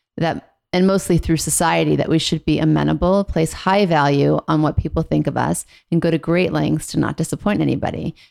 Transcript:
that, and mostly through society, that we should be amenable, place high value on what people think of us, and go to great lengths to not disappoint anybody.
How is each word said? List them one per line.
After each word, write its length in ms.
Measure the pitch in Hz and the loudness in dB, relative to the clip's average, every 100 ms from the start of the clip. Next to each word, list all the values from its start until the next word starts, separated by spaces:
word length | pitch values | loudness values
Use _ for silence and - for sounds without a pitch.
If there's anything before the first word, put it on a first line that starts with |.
| _ - | _ -4
that, 380 | 165 - - _ _ | -4 -4 -10 _ _
and 140 | 180 190 | 2 4
mostly 320 | 190 - 170 | 2 2 0
through 200 | - 160 | 2 -2
society, 580 | - - 170 170 151 147 | 0 0 0 2 2 0
that 140 | - | 0
we 100 | 160 | 0
should 240 | - 165 | 0 -2
be 160 | - 147 | -2 0
amenable, 640 | 156 151 147 156 175 196 | 2 2 2 0 2 0
place 280 | 196 - 160 | 0 -2 -2
high 320 | - - 196 196 | -2 0 2 2
value 520 | 156 143 143 143 151 - | 2 2 2 2 0 0
on 160 | 156 | 0
what 140 | 156 151 | 0 0
people 260 | 156 160 | -2 -4
think 240 | 160 151 147 | -2 -2 -2
of 100 | 123 | -2
us, 300 | 123 165 - - _ | -2 -4 -8 -20 _
and 100 | 170 | 0
go 80 | 165 | 0
to 60 | 160 | 0
great 340 | 160 170 180 | 0 0 0
lengths 340 | 151 143 151 - | 0 -2 -2 -2
to 120 | - | -2
not 160 | - - | -2 -2
disappoint 440 | 165 139 202 202 | -6 -4 -2 -2
anybody. 520 | 147 123 - - - - - | 0 -2 -4 -6 -8 -10 -16